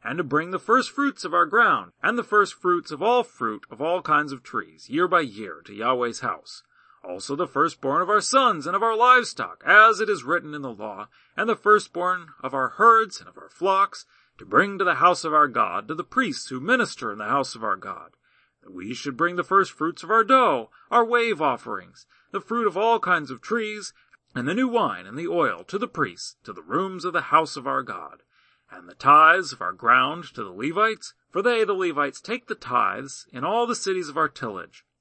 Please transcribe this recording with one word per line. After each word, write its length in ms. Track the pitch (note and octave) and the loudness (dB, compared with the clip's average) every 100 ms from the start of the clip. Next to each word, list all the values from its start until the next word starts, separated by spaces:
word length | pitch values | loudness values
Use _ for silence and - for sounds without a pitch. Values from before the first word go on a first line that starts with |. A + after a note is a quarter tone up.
and 160 | A2+ D#3 | -8 -6
to 60 | |
bring 260 | D3 D3 E3+ | -2 -2 -4
the 80 | F#3 | -6
first 320 | - B3 - | 0 0 0
fruits 340 | - C#4+ - | -4 -4 -4
of 100 | F3 | -4
our 120 | E3+ E3 | 0 2
ground, 460 | A3 A3 C3 F2 _ | 2 2 2 -2 _
and 160 | E3+ A#3 | -4 -2
the 60 | |
first 300 | - G#3 G3 | 0 2 2
fruits 360 | - F3+ F3 - | 0 0 0 -2
of 120 | D3 | -4
all 200 | G#3 B3 | 2 2
fruit 420 | A#3 - A2+ G#2+ - | 0 -4 -6 -6 -12
of 100 | A2+ | -6
all 200 | D#3 F3+ | -4 -2
kinds 300 | D#3 D3 D3 | 0 0 0
of 100 | C3+ | -8
trees, 460 | - A#2+ - D#2 - | -8 -8 -8 _ -6
year 180 | C#3 F3+ | -2 2
by 120 | F3 | 0
year, 400 | C#3 G2+ G2+ D#2 | 0 -8 -14 -14
to 100 | E2 | -16
Yahweh's 460 | G2+ A#2 B2+ A#2+ A2 | -6 -2 0 -2 -4
house. 420 | A#2 D#2 - - _ _ _ _ | -6 -6 -10 -20 _ _ _ _
Also 320 | F#2 F2+ - C#3 | -14 -12 -8 -6
the 100 | E3+ | -2
firstborn 560 | C#3 D#3+ - C3+ D3+ | 0 0 -2 -2 -2
of 80 | F3+ | 2
our 100 | G#3 | 0
sons 460 | - C4+ B3+ E3+ D#3 | 2 2 4 0 -2
and 80 | |
of 80 | F#3+ | -2
our 140 | A3+ A3 | 0 4
livestock, 680 | B3 B3 A#3 - F#2 - - | 6 6 4 -6 -10 -4 6
as 340 | G3+ A3 G3+ | 8 8 6
it 80 | G#3 | -2
is 160 | F#3+ | -2
written 300 | B2 E3+ D3+ | -2 -2 -4
in 80 | D3+ | -12
the 100 | C3+ | -12
law, 360 | G2+ G#2+ G2 G#2+ _ _ - | -10 -10 -10 -14 _ _ -4
and 120 | A3 | -2
the 80 | G#3+ | 0
firstborn 720 | G3+ G#3 - E3+ F3 F3+ D#3+ - | 4 4 2 -4 -4 -4 -8 -12
of 120 | C3 | -6
our 160 | C3+ B2+ | -4 -2
herds 500 | - A3+ A3+ G#3+ - | 4 6 6 4 -6
and 80 | F3 | -18
of 80 | - | -20
our 120 | - | -20
flocks, 540 | - F#3 F#3+ G3+ - - _ _ - | -4 0 2 0 -2 -20 _ _ -20
to 80 | |
bring 340 | - C3 G3 G3 | 0 2 2 0
to 60 | |
the 120 | F#3 C#3 | -2 4
house 280 | F3 F3 | 4 2
of 100 | E3 | 0
our 140 | D3+ C#3+ | 2 2
God, 400 | A#2 G2+ F2+ G#2+ | 2 -2 -2 -8
to 60 | |
the 100 | D#3+ | -10
priests 440 | - B3+ A#3+ C3 - | -6 -4 -4 -4 -10
who 120 | B2+ | -8
minister 520 | D#3+ B3+ G#3 - A#2 | -2 0 -2 -6 -10
in 60 | G#2 | -8
the 60 | |
house 300 | G#2 C#3 B2+ | -2 -2 -2
of 100 | A#2 | -4
our 120 | A2 F#2+ | -4 -4
God, 360 | G2 F2 D#2+ _ _ _ _ _ | -6 -14 -16 _ _ _ _ _
that 100 | F#2+ | -20
we 220 | F2+ G2 | -12 -10
should 220 | B2 D3 A#2+ | -10 -8 -2
bring 200 | E3+ F3+ | -2 -2
the 80 | |
first 280 | - G3 F#3 | 2 2 2
fruits 300 | - D#3 - | -2 -6 -6
of 80 | E3+ | 0
our 140 | A3+ | 4
dough, 460 | G#3+ C4 A#3 C3 A2 _ - | 6 6 6 2 -2 _ 0
our 140 | A#3+ | 2
wave 380 | A3+ A#3+ A#3 E3 | 4 2 2 0
offerings, 640 | D3+ A#2+ A#2 G2 F2+ _ _ _ _ | 0 -2 -6 -12 -12 _ _ _ _
the 80 | G3 | -10
fruit 260 | - A#3 G#3+ | -4 -2 0
of 100 | E3+ | 2
all 220 | A3+ A3+ | 2 2
kinds 320 | F3 F3 C3+ | 2 -2 -2
of 100 | B2+ | -10
trees, 520 | - A#3 G#3+ G#3+ F#3+ - _ _ _ | -4 -4 -4 -8 -14 -18 _ _ _
and 120 | - B2+ | -6 -2
the 80 | |
new 140 | G3+ C4 | 0 0
wine 380 | A#3 D#3+ F2+ F#2 | 0 -2 -4 -12
and 120 | B2+ | -10
the 80 | E3+ | -4
oil 380 | E3+ C3+ F2 | 0 0 -2
to 140 | F#2 G3 | -8 -8
the 100 | G3 | -6
priests, 480 | E3 A#2 E2+ - - | -4 -4 -6 -18 -18
to 80 | - | -18
the 100 | F2+ | -16
rooms 420 | D#2+ C#3 F#3+ F#3 | -6 -4 -4 -6
of 80 | F3 | -6
the 100 | E3 | -6
house 340 | - D3+ D#3 D3 | 0 0 0 -6
of 100 | C3 | -6
our 160 | C3+ | -6
God, 400 | A#2 F#2 D2 - _ _ _ _ _ | -6 -12 -14 -20 _ _ _ _ _
and 180 | F#2+ F2+ | -20 -20
the 60 | |
tithes 580 | - C3 D3 D#3+ F3+ D#3 | 0 6 8 8 4 0
of 100 | B2+ | -8
our 100 | F2+ | -8
ground 520 | F#2 A#2 B2+ C3+ E3 D3+ | -2 2 4 2 -4 -12
to 100 | - | -14
the 80 | G2+ | -12
Levites, 600 | F#2 C3+ E3+ A3 A3 - _ _ | -8 -6 -2 -2 -4 -14 _ _
for 100 | F3 | -4
they, 220 | A3 A#3 | 0 0
the 80 | G#3 | 0
Levites, 480 | F#3+ F3+ C#3+ C#3+ - | -2 -2 -2 -4 -6
take 260 | - A#3+ - | -10 -10 -10
the 80 | |
tithes 720 | A3 - B2 G2 G2+ C#3 - - | -14 -2 0 0 -2 -12 -18 -16
in 100 | B2 | -8
all 240 | D#3 A3+ A#3+ | -2 -2 -2
the 80 | |
cities 340 | A#3+ F#3+ F#3 D#3 | -4 -4 -6 -6
of 80 | C#3+ | -4
our 120 | D#3 | -4
tillage. 560 | - A#2 F#2+ E2+ - _ _ | -4 -10 -10 -14 -20 _ _